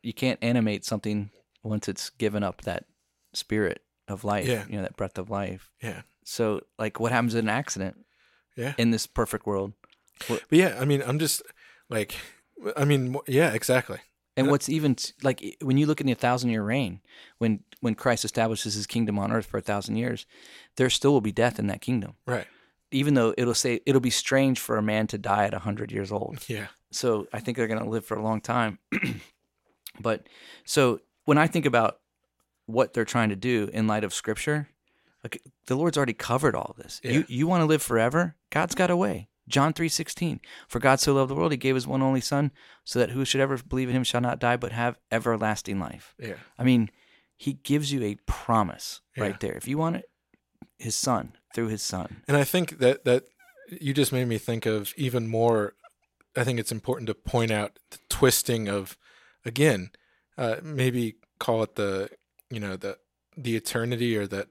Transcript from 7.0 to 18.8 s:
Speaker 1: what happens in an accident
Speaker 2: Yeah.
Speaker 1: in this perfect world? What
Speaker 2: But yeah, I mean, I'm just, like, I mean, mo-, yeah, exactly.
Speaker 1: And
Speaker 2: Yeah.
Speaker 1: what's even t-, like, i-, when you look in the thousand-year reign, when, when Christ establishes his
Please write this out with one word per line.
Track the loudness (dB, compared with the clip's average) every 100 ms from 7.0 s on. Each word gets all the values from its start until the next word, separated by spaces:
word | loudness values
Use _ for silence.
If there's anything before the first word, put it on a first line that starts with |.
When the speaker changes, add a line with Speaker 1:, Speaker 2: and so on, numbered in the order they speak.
Speaker 1:
what | 0
happens | 2 2
in | 0 0
an |
accident | -2 -4 -6 -8 -10 _ _ _ _ _ -8
Speaker 2:
Yeah. | -6 0
Speaker 1:
in | 2
this | 2 -2
perfect | -2 -2 -2 -2
world? | -2 -4 -8 _ _ _ _ -6
What | -6 4
Speaker 2:
But | 4
yeah, | 4 2
I |
mean, | 0 0
I'm | 0 0
just, | 0 -2 -6 -20 -20 -20 _
like, | -4 -4 -8 -14 -20 _ -10 -8 0
I |
mean, | 2 2 2
mo-, | -4 0
yeah, | 2 4
exactly. | 2 2 2 2 -10 -16 _ _ 0
Speaker 1:
And | 2
Speaker 2:
Yeah. |
Speaker 1:
what's | 2 2
even | 0 2 0
t-, | -2 -4
like, | -2 -2
i-, | -8 -8
when | 0 4
you | 4
look | 2
in | 0
the |
thousand-year | 0 2 2 0 0
reign, | 0 -2 -2 -6 _ -20 -20 _
when, | 0 0 -4 -6
when | -4
Christ | 0 0 0
establishes | -2 0 0 0 -4
his | -6